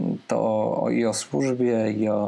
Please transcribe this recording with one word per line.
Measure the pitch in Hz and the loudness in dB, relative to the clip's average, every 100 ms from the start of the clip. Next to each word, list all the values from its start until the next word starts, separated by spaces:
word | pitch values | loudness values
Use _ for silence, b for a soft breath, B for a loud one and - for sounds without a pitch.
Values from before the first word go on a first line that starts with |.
| - - - | -4 -4 -4
to | 117 | -2
o, | 113 107 110 110 | 0 0 0 0
o, | 117 | 0
i | 117 | 0
o | 113 | 0
służbie, | 104 - 143 135 127 123 113 110 | -2 -4 -2 0 2 2 2 0
i | 107 107 | 0 0
o, | 104 | 0